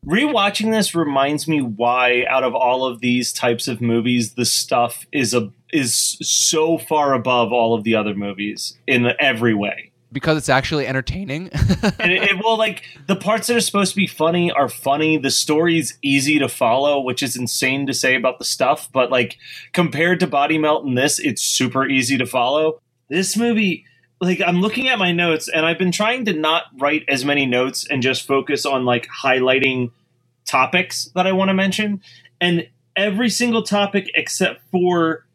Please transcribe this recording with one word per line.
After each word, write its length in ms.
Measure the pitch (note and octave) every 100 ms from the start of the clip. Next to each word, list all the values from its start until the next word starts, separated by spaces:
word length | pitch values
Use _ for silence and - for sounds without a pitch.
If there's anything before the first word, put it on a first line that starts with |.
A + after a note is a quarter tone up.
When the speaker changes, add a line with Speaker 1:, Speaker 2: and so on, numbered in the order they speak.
Speaker 1:
Rewatching 680 | - F#3 D4 A#3+ G3+ G3+ G#3+
this 220 | A3 G3
reminds 540 | E3+ D#3 C#3 C#3 D3 D3
me 120 | D#3
why, 640 | B2+ G#2 A#2+ B2 B2 B2 B2+
out 160 | C3
of 100 | B2+
all 300 | A#2+ B2+ B2+
of 160 | C3 A#2
these 320 | B2 B2 A#2+
types 360 | - B2+ A#2 -
of 120 | A#2+
movies, 540 | A#2+ A#2 A#2 B2 A2+
The 100 | -
Stuff 640 | A#2 - - C3 A#2+ - -
is 220 | D3 A#2+
a, 160 | B2 G#2 - _
is 460 | D#3+ B2+ - - -
so 580 | - - - D#3+ D#3+ E3
far 360 | - D#3 C#3+
above 380 | C3 A#2+ B2 A2+
all 220 | A#2+ A2+
of 100 | A2+
the 100 | G#2+
other 200 | A2 G#2
movies 640 | G2+ G2+ F#2+ G#2 - - - -
in 240 | B2+ A#2+ -
every 340 | C#3 A#2 A#2
way. 380 | G#2+ G2+ - - _ _
Speaker 2:
Because 240 | C3 D#3+ D#3
it's 120 | C#3
actually 380 | C3+ C3 D#3 B2+
entertaining? 640 | C3 B2+ F#3 G3 C#3+ F3+
<laughs> 60 | D3 - F3+ G#3+ -
Speaker 1:
And 140 | F3
it, 100 | F#3
it, 180 | G3+ F#3+
well, 160 | A3 A3+
like, 240 | A3 G3 - - -
the 100 | F#3+
parts 300 | F3 A3 -
that 100 | A#3+
are 40 |
supposed 300 | - G3+ F#3+
to 40 | -
be 100 | F#3
funny 440 | - D#3+ F3 F3
are 180 | - C3+
funny. 480 | - - C#3+ D#3 D#3
The 140 | C3+
story's 680 | - - D3+ E3+ E3 C#3+ -
easy 360 | C#3 C#3 C3 D3+
to 100 | C3
follow, 520 | - B2 C3 C#3+ C#3+
which 220 | B2+ B2
is 140 | C3 B2
insane 500 | B2 - C3 C3+ C#3
to 80 |
say 200 | C3 C3
about 240 | C3 B2 B2+
The 60 |
Stuff. 460 | - - C3 D3 -
But, 180 | C3 B2
like, 280 | B2+ A#2+ - - - -
compared 480 | - E3+ B2+ E3+ F3
to 60 | -
Body 320 | C#3+ C#3+ D#3+
Melt 260 | D3+ D#3
and 140 | C#3+ B2+
this, 200 | C#3 -
it's 240 | D3 A2
super 440 | - - C3 C3 C3
easy 320 | C3+ A#2 C3
to 80 | -
follow. 540 | C3 A#2+ C#3+ D#3 D#3 _ _ _
This 280 | D#3 F#3 G#3
movie 480 | A#3 A3 G3+ E3 _ _ _ _
like, 200 | F3+ F3
I'm 200 | F3 F3
looking 280 | G3+ G#3+ C4
at 100 | B3
my 140 | F3+
notes, 360 | F3 F3 D#3 -
and 180 | D#3+ D#3+
I've 120 | E3
been 140 | F#3
trying 320 | E3+ G#3+ B3+
to 80 | A3
not 320 | D#3+ D#3 E3 - B2+
write 260 | C#3 D#3 D3+
as 160 | C#3
many 200 | C3+ C#3+ C3+
notes 400 | B2 C3 - -
and 140 | C#3+
just 240 | B2+ B2+ -
focus 380 | C#3 B2+ C#3+
on, 200 | D3 C3+
like, 220 | B2 A#2+ - -
highlighting 680 | C3+ C3 B2+ C3 C3 B2+ B2 _ _ _ _ _ -
topics 640 | - C3 F3+ F#3 - -
that 120 | F#3 F#3
I 60 |
wanna 220 | F#3+ F#3+
mention. 460 | F#3+ G3 F#3+ G#3+ G3+ - - _ _
And 280 | F3+ E3+ D#3+ _ _ -
every 320 | G3+ G3 A#3+
single 340 | - A#3+ A3+
topic 480 | A3 G3+ G3+ G3+ F#3+
except 480 | - - - F#3 - _
for 560 | F#3 F3+ F3 D#3+ D#3+ _